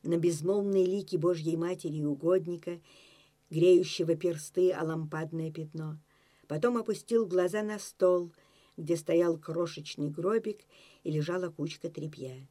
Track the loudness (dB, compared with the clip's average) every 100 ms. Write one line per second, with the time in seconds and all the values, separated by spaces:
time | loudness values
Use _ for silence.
0 | -2 2 2 0 0 0 2 2 2 0
1 | -2 0 0 0 -2 -2 -2 -4 -6 -4
2 | -2 0 2 2 0 -8 -8 -12 _ -20
3 | -20 _ _ _ _ 4 8 8 6 -2
4 | 0 0 0 -4 -6 2 2 2 -2 -4
5 | -4 -6 -6 -6 -6 -8 -10 -8 -10 -10
6 | _ _ _ _ _ 0 0 0 -2 -6
7 | 2 2 4 2 2 0 -4 -6 -10 2
8 | 4 4 0 _ _ _ _ -12 -2 -2
9 | 2 4 4 0 -4 -4 -4 -6 -12 -6
10 | -6 -2 0 0 -2 -8 _ -20 -20 _
11 | -4 -2 -2 -2 -4 -6 -8 -6 -10 -8
12 | -10 -10 -12 -12 -18